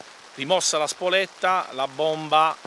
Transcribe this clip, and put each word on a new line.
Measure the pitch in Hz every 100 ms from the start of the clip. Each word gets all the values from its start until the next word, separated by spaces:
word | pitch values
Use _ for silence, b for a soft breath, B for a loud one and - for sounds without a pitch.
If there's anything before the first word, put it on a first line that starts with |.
| - - -
Rimossa | - 139 185 - 156
la | 147
spoletta, | - 180 190 185 - 185 185 -
la | 127 135
bomba, | 135 156 156 156 156 160 -